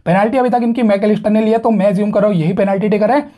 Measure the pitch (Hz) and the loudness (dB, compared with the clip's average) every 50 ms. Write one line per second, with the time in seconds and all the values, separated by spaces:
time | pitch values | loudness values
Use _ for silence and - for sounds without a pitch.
0 | _ 170 175 196 208 233 262 262 247 247 214 247 233 233 233 262 233 214 202 196 | _ -2 0 0 0 0 0 0 0 0 0 0 0 -2 -2 0 0 0 0 0
1 | 214 214 214 214 - 208 214 220 220 214 226 233 - 233 220 196 185 208 190 196 | 0 0 0 0 -2 0 0 0 2 0 0 0 0 0 0 2 0 0 0 0
2 | 208 208 208 208 196 214 208 170 151 170 196 202 196 196 196 196 190 180 214 202 | -2 0 0 0 0 0 0 0 0 0 0 0 0 0 0 -2 0 0 0 0
3 | 214 208 262 294 294 - - | 2 0 0 0 -2 -6 -12